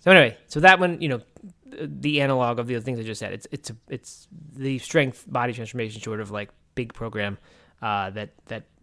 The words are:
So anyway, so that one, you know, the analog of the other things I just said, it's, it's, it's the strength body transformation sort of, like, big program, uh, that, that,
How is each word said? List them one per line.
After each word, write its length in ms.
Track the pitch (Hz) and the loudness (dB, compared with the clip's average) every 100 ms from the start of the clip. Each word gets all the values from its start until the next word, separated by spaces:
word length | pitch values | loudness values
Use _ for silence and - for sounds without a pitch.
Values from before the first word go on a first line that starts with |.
So 100 | 175 | 6
anyway, 260 | 190 127 - - | 8 8 2 -8
so 120 | 151 | 6
that 180 | 180 185 | 8 8
one, 200 | 180 165 | 6 0
you 80 | 165 | -2
know, 120 | 120 - - 196 - - - | -4 -8 -20 -20 -20 -18 -12
the 440 | 147 139 143 147 | -10 -6 -2 2
analog 380 | 139 131 120 120 | 2 2 2 0
of 80 | 120 | -2
the 100 | 120 | -4
other 80 | |
things 140 | 120 120 | -4 -6
I 40 | |
just 160 | 110 107 | -6 -8
said, 140 | 104 | -8
it's, 140 | 98 - | -10 -10
it's, 220 | - - 117 - | -12 -12 -14 -12
it's 400 | 127 - - - - - | -14 -14 -20 -20 -20 -20
the 240 | - 135 131 | -8 -4 -4
strength 460 | - 165 135 120 - | 0 2 2 0 -6
body 260 | 135 120 | -4 -2
transformation 500 | 120 110 123 110 110 | -4 -8 -6 -6 -8
sort 180 | 113 107 | -8 -8
of, 100 | 104 | -6
like, 200 | 104 104 _ _ | -8 -10 _ _
big 180 | - 117 | -8 -8
program, 460 | - 117 104 101 101 - - _ _ | -8 -8 -4 -4 -6 -12 -20 _ _
uh, 280 | 113 101 98 | -2 -2 -2
that, 200 | 101 104 - - | -6 -12 -14 -14
that, 180 | 113 - _ | -14 -14 _